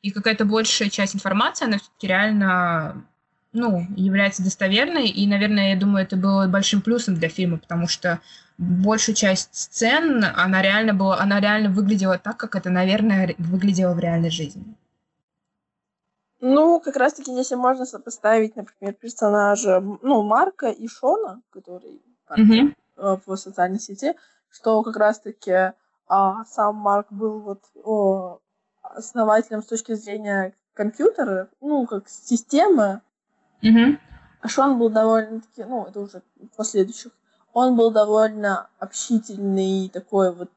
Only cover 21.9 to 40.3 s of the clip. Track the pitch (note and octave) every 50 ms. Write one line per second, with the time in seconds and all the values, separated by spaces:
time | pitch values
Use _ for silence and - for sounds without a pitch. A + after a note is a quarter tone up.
21.9 | - - _ _ _ _ _ _ - G#3+ A3 G#3 A3 A3+ C#4 D4 - _ _ _
22.9 | _ - F#3+ G3 F#3+ F#3+ _ F#3+ F#3+ F#3+ - F#3+ F#3+ - F3 F3+ F#3+ A3+ - -
23.9 | G3 G3 C4+ D4 E4+ _ _ _ _ _ _ _ _ - - A3+ A3 G#3+ G#3+ A3+
24.9 | A3 G#3 G#3+ G#3 A3 G#3+ _ G#3 - _ - G3 F#3 F#3 F#3+ F#3 - _ _ _
25.9 | _ _ _ _ F3+ G3 G3 F#3+ F#3+ G3+ A3+ _ - - G#3+ G#3 G#3+ G#3+ G#3 G3+
26.9 | G3+ G3+ G#3 _ G#3 G3+ A3 A3 G#3+ G#3+ G#3 G#3 G3 G3 _ _ _ - - A3
27.9 | A3 G#3+ G3+ G3 F#3+ F#3+ F#3 F3+ E3+ - _ _ _ _ _ _ _ _ - -
28.9 | - - A3+ - _ A#3+ A3 G#3+ G#3+ A3 A3 - A3 G#3+ G#3+ - A#3 A3 - -
29.9 | A3+ G#3+ A3 G#3 G3+ G#3+ G#3+ G#3 G3+ G3 F#3+ F#3+ _ _ _ _ _ - G#3 G#3+
30.9 | - - D4 A4+ - - C4+ A3 F#3+ F#3 F#3+ - _ _ C4+ D4 D4+ C#4 A#3+ A#3
31.9 | A3 G3 - - - - _ - B3 A3+ - _ C#4 C#4+ F4+ G#4 F4+ C4 G#3 G3
32.9 | F#3+ G#3 _ _ _ _ _ _ _ _ _ _ _ _ - A3 A3 A3+ A#3 C4+
33.9 | D4 - _ _ - - - _ _ _ - A3+ - - C4+ C#4 C4+ A#3 A#3 A3+
34.9 | G#3+ A3 A3 A3 A3+ A3+ A3 G#3+ A3 A3+ - _ _ B3 G3+ A3+ B3+ A#3 F#3 E3
35.9 | G3+ G#3 G3+ G3+ - F3+ _ _ _ _ - A3+ _ - G#3+ - - G3+ F#3+ G#3
36.9 | A#3 - - A#3+ _ _ _ _ _ _ _ _ _ A#3+ B3+ B3+ B3 A#3 A3+ A3+
37.9 | A3 A3 G#3 G#3+ G#3+ G#3+ A3 A3 G#3+ G#3+ G#3 G3+ F#3+ - - - _ _ G3 G3
38.9 | - - - - A#3+ A3 A3 - G3+ G3 G3+ G3 F#3+ F#3+ F#3+ F#3+ F#3+ F#3+ F#3+ F#3
39.9 | - F3+ F#3+ _ - G3 F#3+ F#3